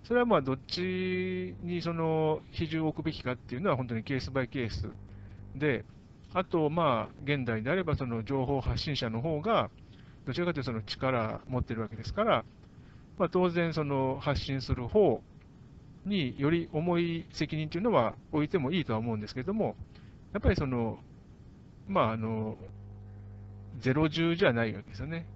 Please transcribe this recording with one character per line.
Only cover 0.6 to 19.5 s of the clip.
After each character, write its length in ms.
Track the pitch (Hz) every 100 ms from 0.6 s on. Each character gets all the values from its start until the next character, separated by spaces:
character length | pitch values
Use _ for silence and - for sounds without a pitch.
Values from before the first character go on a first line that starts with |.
| -
ち 880 | - 185 185 185 185 185 185 180 -
に 180 | 175 175
そ 140 | 165
の 460 | 165 160 160 156 156 -
比 160 | - 165
重 160 | 160
を 60 | 156
置 140 | 151
く 40 | 156
べ 60 |
き 100 | 151
か 100 | 123
っ 40 | 123
て 180 | -
い 40 | 123
う 20 |
の 80 | 190
は、 60 | 131
本 120 | 127
当 60 |
に 80 | 113
ケ 140 | 107 131
ー 40 |
ス 100 | -
バ 120 | 131
イ 60 | 123
ケ 160 | 143
ー 60 | 117
ス 200 | - - - - - - - -
で、 300 | 135 151 113 - - - - -
あ 100 | 180
と、 240 | 185 170 151
ま 400 | 165 156 113 107
あ、 40 | -
現 240 | 139 147 120
代 160 | 110
で 80 | 113
あ 40 |
れ 100 | 185
ば、 100 | 170
そ 120 | 143 131
の 180 | 117
情 200 | 107 135
報 160 | 127 139
発 220 | 123 120
信 140 | - 131
者 120 | 120
の 140 | 113
方 180 | 160 151
が、 300 | 190 208 110 - - - - - -
ど 80 |
ち 60 | 131
ら 60 | 175
か 60 |
と 80 | 156
い 20 |
う 20 |
と 60 | 127
そ 20 |
の 100 | 113
力 580 | 104 - 135 127 110 110 -
持 120 | 127
っ 20 |
て 120 | -
る 60 | 113
わ 80 | 110
け 80 | 107
で 80 |
す 80 | 113
か 120 | -
ら、 200 | 220 135 - - - - - - - -
ま 80 | 175
あ、 20 |
当 200 | 185 180
然 220 | 170 165
そ 120 | 160
の 340 | 147 139 131 135
発 200 | 143 135
信 200 | - 135
す 140 | 120
る 140 | 127 120
方 340 | 214 185 110 - - - - - - - -
に 300 | 190 202 131 120
よ 120 | 139
り 180 | 170 165
重 260 | 156 175 170
い 280 | 170 165 -
責 240 | - 151 156
任 120 | 156
と 100 | 170
い 20 |
う 20 |
の 100 | 233
は 220 | 165 110 - -
置 120 | 151
い 40 | 147
て 100 | 190
も 140 | 131
い 80 | 185
い 40 |
と 100 | 139
は 40 | 110
思 160 | 117
う 20 | 110
ん 40 |
で 80 | 104
す 60 |
け 60 | 127
れ 60 |
ど 80 | 131